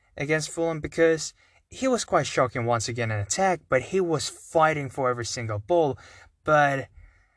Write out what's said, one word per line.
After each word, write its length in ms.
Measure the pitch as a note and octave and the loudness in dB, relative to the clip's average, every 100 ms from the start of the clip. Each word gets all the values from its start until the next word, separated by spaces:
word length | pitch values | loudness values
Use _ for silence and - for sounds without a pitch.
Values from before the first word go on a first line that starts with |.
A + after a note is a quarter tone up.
| _ | _
against 360 | - C#3+ D#3 D3+ | -8 -2 -2 -2
Fulham, 280 | E3 E3 D#3+ | -4 -2 -2
because 540 | D3+ - E3 D#3+ - - _ _ _ | -4 2 4 4 -4 -14 _ _ _
he 180 | - C4 | -4 -2
was 180 | A#3 | -2
quite 220 | - F3 C3+ | 0 0 0
shocking 380 | - B2+ B2 | 0 0 0
once 220 | A#2 A#2 A#2 | -2 -2 -2
again 220 | A#2+ A2+ | -4 -4
in 80 | G#2+ | -4
attack, 440 | G2 - F#3+ E3+ - | -4 0 0 -2 0
but 140 | C3 | -2
he 180 | - F#3+ | 0 -2
was 300 | E3+ D#3 - | 0 -2 -4
fighting 600 | - - E3 D#3 D3+ C3+ | -12 -2 2 4 2 -4
for 200 | - B2+ | -2 -2
every 160 | A#2+ | -2
single 320 | A2+ B2+ A2+ G#2 | -6 -6 -6 -6
ball, 400 | - F3 D3 A#2+ - - - _ | 0 2 2 -2 -12 -20 -20 _
but 440 | - D3+ C#3+ C#3 - - - _ _ | 2 4 4 0 -6 -16 -20 _ _